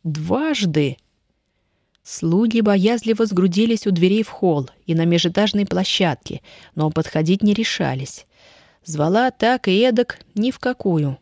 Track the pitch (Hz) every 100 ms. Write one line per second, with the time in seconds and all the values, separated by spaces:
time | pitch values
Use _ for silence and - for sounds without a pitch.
0 | 165 151 160 220 311 285 196 151 143 131
1 | _ _ _ _ _ _ _ _ _ _
2 | - - 165 180 233 226 214 196 202 233
3 | 220 220 226 180 185 180 226 226 208 175
4 | 185 208 214 - 185 147 131 _ - 165
5 | 170 170 170 185 208 202 202 175 185 -
6 | 175 135 - - - - - - 156 160
7 | 156 160 160 196 208 208 226 - 143 131
8 | 135 - - _ - - _ _ - 151
9 | 151 208 254 - 226 254 - 190 247 240
10 | 240 - - 202 240 - 247 254 196 165
11 | 143 135